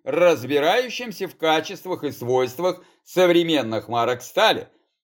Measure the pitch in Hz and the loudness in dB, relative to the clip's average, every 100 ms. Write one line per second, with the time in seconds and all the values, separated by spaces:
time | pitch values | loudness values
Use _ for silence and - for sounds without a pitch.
0 | - 151 175 143 123 143 156 233 247 - | -4 2 4 2 0 0 2 0 -2 -8
1 | 240 180 185 - 160 156 156 180 185 165 | -10 -10 -10 -4 0 0 -2 -10 -10 -8
2 | 143 - 120 127 127 123 180 175 _ _ | -8 -8 -2 0 0 -2 -4 -4 _ _
3 | - 175 180 175 165 147 113 110 - 117 | -6 2 4 4 2 0 -2 -6 -4 -2
4 | 117 123 - 185 214 135 - _ _ _ | 0 -2 -4 0 2 2 -6 _ _ _